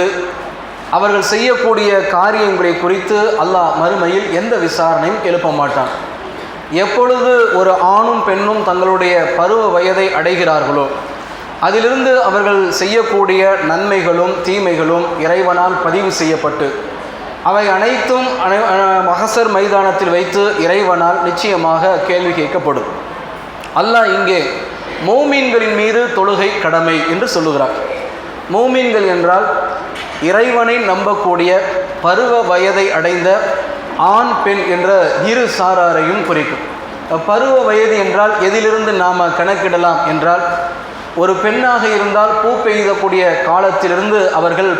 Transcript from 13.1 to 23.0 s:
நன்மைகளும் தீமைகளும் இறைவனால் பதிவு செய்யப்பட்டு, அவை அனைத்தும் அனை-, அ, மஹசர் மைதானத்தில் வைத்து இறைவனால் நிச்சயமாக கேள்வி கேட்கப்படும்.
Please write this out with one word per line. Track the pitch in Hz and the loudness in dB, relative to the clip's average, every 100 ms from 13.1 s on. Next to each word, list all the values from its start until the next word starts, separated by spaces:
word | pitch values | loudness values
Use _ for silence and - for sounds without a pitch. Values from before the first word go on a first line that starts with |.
| 202 196 190 190 190 156 | 2 2 4 2 2 0
நன்மைகளும் | 165 202 196 170 170 180 - 175 | -2 0 0 0 0 0 -2 -2
தீமைகளும் | 196 190 160 156 170 170 165 156 | 0 0 0 0 0 -2 -2 0
இறைவனால் | 180 180 175 180 190 | 2 2 2 0 0
பதிவு | 165 180 196 | -2 0 -2
செய்யப்பட்டு, | - 160 156 151 - 139 - - - - - - - - | -2 0 0 -2 -2 -4 -4 -10 -12 -12 -12 -12 -6 0
அவை | 202 208 190 | 0 2 2
அனைத்தும் | 226 247 - 254 254 254 185 | 0 0 0 0 -2 -2 0
அனை-, | 202 226 | 0 2
அ, | 190 196 190 175 | 2 2 2 0
மஹசர் | 175 220 233 220 196 | 0 0 0 0 2
மைதானத்தில் | 202 196 196 185 185 175 | 2 2 2 0 0 0
வைத்து | 175 202 202 208 | 0 0 0 0
இறைவனால் | 165 190 190 175 170 175 175 | 0 2 2 2 2 0 -2
நிச்சயமாக | 170 214 185 160 160 185 185 185 | -2 -2 0 0 2 2 0 0
கேள்வி | 180 180 165 | 0 0 -2
கேட்கப்படும். | 147 185 147 127 - - | -2 -2 -2 -2 -4 -10